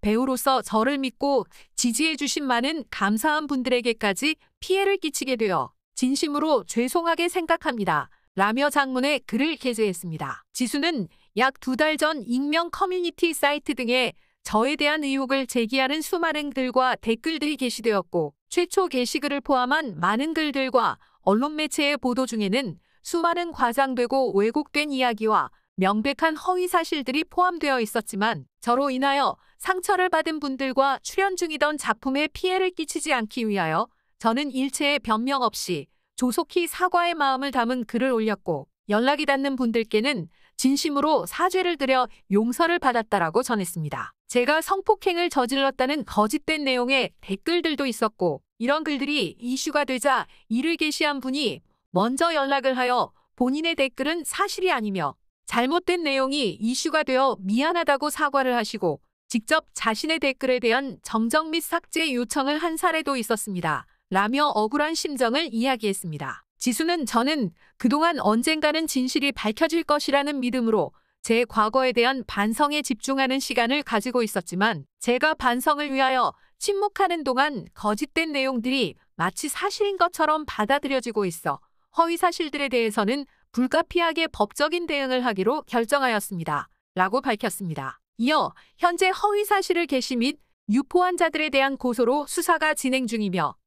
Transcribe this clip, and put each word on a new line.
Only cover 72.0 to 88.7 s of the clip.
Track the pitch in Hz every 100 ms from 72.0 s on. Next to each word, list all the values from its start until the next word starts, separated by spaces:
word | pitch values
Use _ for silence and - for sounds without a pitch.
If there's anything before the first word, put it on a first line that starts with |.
| 233 269 233
반성에 | - 208 220 302 302
집중하는 | 285 220 - 269 262 269
시간을 | - 247 233 285
가지고 | 285 226 240 247
있었지만, | 220 - - 175 214 180 135 _
제가 | - 247 302
반성을 | 320 254 240 285 294 294
위하여 | 269 262 262 208 - _ _
침묵하는 | - 403 403 - 381 339
동안 | 269 247 294 269 -
거짓된 | - 214 214 294 - 320
내용들이 | 285 262 262 226 269 202 - _
마치 | - 170 - 302
사실인 | - 392 - 403 392
것처럼 | 349 - 311 311 302
받아들여지고 | - 214 277 277 269 240 214 196
있어 | 165 - 139 _ _ _ -
허위 | 330 339
사실들에 | 359 339 320 285 277
대해서는 | 247 226 214 202 269 277 _ _
불가피하게 | - 254 320 339 349 339 330 320
법적인 | - 208 - 294 349 339
대응을 | 294 269 254 247
하기로 | 202 190 294 -
결정하였습니다." | 240 233 285 262 220 - 185 160 147 - _ _
라고 | - 185 226
밝혔습니다. | 269 214 226 - 190 151 135 - _ _
이어 | 240 302 202 - _